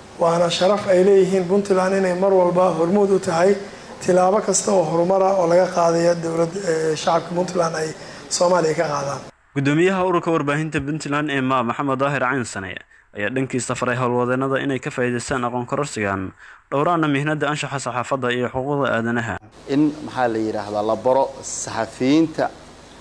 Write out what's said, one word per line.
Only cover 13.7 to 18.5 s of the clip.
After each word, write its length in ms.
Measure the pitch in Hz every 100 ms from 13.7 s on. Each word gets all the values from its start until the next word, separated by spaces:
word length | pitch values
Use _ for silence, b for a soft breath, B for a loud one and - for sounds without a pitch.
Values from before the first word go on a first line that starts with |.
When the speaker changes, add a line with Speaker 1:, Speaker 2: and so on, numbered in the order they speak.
Speaker 2:
faray 220 | 123 123 120
howlwadeenada 600 | 123 123 123 127 135 131
inay 180 | 135 127
ka 120 | 151
faa'iidaystaan 540 | - 123 123 - 135
aqoon 220 | 120 123 120
kororsigan, 640 | 139 143 110 101 95 92 - B B -
dhowraana 380 | 139 165 170 156
mihnada 400 | 139 151 151 147
anshaxa 300 | 151 139 135
saxaafadda 480 | 123 120 - 135 123
iyo 160 | 123
xuquuqda 400 | 123